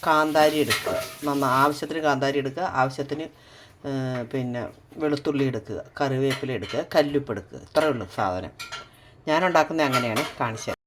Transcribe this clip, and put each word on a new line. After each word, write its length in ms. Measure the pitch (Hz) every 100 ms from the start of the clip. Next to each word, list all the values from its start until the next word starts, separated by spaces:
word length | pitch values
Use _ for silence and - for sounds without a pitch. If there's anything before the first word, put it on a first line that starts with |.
| -
കാന്താരി 500 | 156 156 156 151 151
എടുക്കുക, 300 | 143 - - - - - 143
നന്നാ-, 260 | 143 139 131
ആവശ്യത്തിന് 380 | 143 143 151 160 156
കാന്താരി 340 | 135 139 143
എടുക്കുക, 200 | 135 135 180 135
ആവശ്യത്തിന്, 440 | 131 135 143 151 160 - - - - - 139
ഏ, 40 | 135 131 127 117
പിന്നെ 300 | 135 123 123 113 - - -
വെളുത്തുള്ളി 440 | 151 143 151 135 135
എടുക്കുക, 300 | 120 - 101 - -
കറിവേപ്പില 560 | 139 131 135 131 131 123
എടുക്കുക, 260 | - 120 165 165
കല്ലുപ്പ് 360 | 143 143 135 101
എടുക്കുക, 240 | - - -
ഇത്രയേ 240 | - 156 127
ഉള്ളൂ 120 | 95 -
സാധനം. 360 | 101 92 90 - - - - - - - -
ഞാൻ 100 | 156 180
ഉണ്ടാക്കുന്നത് 360 | 165 151 160 143
അങ്ങനെയാണ്, 340 | 127 120 110 - -
കാണിച്ചു 300 | 120 110 -
തരാം. 120 | 98